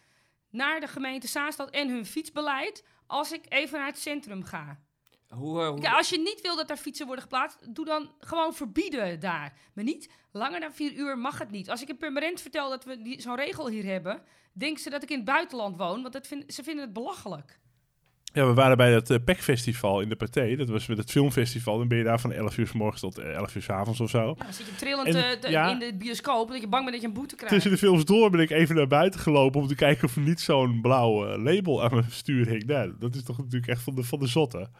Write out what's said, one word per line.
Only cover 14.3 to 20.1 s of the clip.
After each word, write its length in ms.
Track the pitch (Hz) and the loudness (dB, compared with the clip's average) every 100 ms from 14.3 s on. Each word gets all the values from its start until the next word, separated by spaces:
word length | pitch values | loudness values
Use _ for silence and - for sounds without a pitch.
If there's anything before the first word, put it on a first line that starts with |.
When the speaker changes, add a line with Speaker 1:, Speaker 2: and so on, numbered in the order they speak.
| _ _ | _ _
Speaker 1:
denken 280 | 185 285 311 | -8 -6 -6
ze 80 | 311 | -8
dat 140 | 277 | -8
ik 60 | 285 | -6
in 60 | 285 | -6
het 100 | 208 | -2
buitenland 520 | 294 339 254 202 170 | -2 -2 -6 -8 -4
woon, 240 | 180 208 | -6 -6
want 120 | 254 | -8
dat 140 | 254 - | -14 -12
vind-, 260 | 233 - | -14 -12
ze 100 | - | -14
vinden 200 | 269 302 | -10 -10
het 100 | 269 | -10
belachelijk. 680 | 196 277 381 208 151 - _ _ _ _ _ _ _ - | -10 -10 -10 -12 -12 -14 _ _ _ _ _ _ _ -4
Speaker 3:
Ja, 120 | 151 135 | 2 6
we 60 | |
waren 240 | 120 131 127 | 8 8 8
bij 160 | 123 | 8
het, 160 | 117 113 | 8 6
eh, 80 | 120 123 | 2 2
pec 160 | 180 | 0
festival 600 | - 120 - - 101 98 | 2 0 0 -2 0 0
in 80 | |
de 60 | 107 | 0